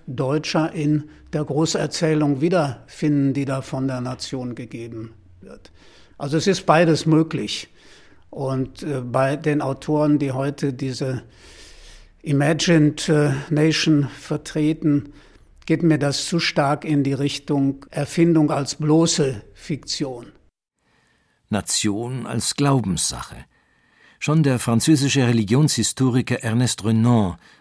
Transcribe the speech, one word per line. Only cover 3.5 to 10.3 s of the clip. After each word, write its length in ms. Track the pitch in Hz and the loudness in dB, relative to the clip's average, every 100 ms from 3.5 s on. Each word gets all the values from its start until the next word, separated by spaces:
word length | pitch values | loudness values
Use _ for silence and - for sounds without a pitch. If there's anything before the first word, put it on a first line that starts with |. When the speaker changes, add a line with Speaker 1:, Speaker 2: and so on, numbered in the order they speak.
| 135 | -6
Speaker 1:
von 260 | - 131 135 | -6 -6 -4
der 140 | 127 | -4
Nation 520 | 123 123 - 131 123 | -6 -8 -8 -8 -8
gegeben 600 | 117 120 117 117 113 113 - - - | -10 -12 -14 -12 -14 -14 -18 -20 -20
wird. 320 | - - - - - - - - | -20 -20 -20 -20 -20 -20 -20 -12
Also 180 | 143 151 | -4 0
es 100 | 202 | 0
ist 200 | 185 - | 0 4
beides 400 | 156 170 156 160 | 4 6 4 4
möglich. 600 | 156 160 147 104 - - _ - - - - - | 4 2 -2 -6 -8 -12 _ -20 -20 -20 -20 -16
Und, 540 | - 135 131 127 - | -8 -4 -4 -4 -8
äh, 180 | 160 135 | -8 -6
bei 360 | 123 123 135 151 | -2 0 0 0
den 260 | 156 147 | 0 0
Autoren, 560 | 135 131 - 151 151 147 | -2 -4 -2 2 4 2
die 140 | 139 | 0